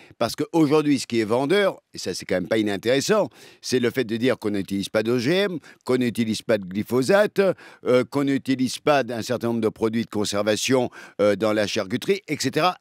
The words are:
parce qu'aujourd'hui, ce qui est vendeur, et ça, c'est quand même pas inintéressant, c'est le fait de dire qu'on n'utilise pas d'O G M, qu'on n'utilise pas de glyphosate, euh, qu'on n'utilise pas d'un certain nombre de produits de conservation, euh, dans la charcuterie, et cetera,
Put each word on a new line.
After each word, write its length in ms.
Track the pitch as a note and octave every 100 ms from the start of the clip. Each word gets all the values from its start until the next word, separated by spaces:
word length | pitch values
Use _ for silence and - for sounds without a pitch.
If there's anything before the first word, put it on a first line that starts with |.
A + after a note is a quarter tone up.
| - -
parce 180 | A2+ -
qu'aujourd'hui, 600 | D3+ E3 D3+ D#3 D3 C3
ce 80 | -
qui 140 | A#2+
est 60 | G#2
vendeur, 540 | A#2+ C#3 G3+ F#3+ - _
et 60 | -
ça, 160 | G2+ F2+
c'est 100 | -
quand 80 |
même 140 | F#2 F2
pas 100 | A2+
inintéressant, 720 | G#2 G2 G#2+ C3+ - G#3+ F3+ - - -
c'est 160 | - B2+
le 140 | A#2
fait 120 | C3+
de 140 | A2+ A2+
dire 220 | B2+ A2
qu'on 100 | G#2+
n'utilise 400 | G2+ F2+ G2 F#2
pas 140 | A2+
d'O 160 | A2 B2+
G 120 | A#2
M, 280 | F3+ G3+ E3 - - -
qu'on 120 | B2+
n'utilise 440 | A#2+ G#2+ A2+ G#2
pas 160 | - G#2+
de 80 | F#2
glyphosate, 760 | F#2+ - B2 B2+ G3+ G#3 - G3 - - - -
euh, 180 | B2+
qu'on 200 | A#2+ C#3
n'utilise 560 | C#3 C3+ - B2+ B2+ -
pas 240 | D3 C#3+
d'un 180 | B2 A#2+
certain 280 | G#2 A#2 A#2
nombre 120 | A#2
de 80 | G#2+
produits 360 | - A2+ A2+ A2
de 40 |
conservation, 800 | G#2+ G2+ G2+ G#2 G#2+ - C3 A#2+ - - -
euh, 140 | G#2 G2+
dans 180 | A2
la 140 | G#2+ G2+
charcuterie, 540 | A2+ G2 C3 - G3 -
et 80 | D3+
cetera, 360 | C3 D3 F3 F3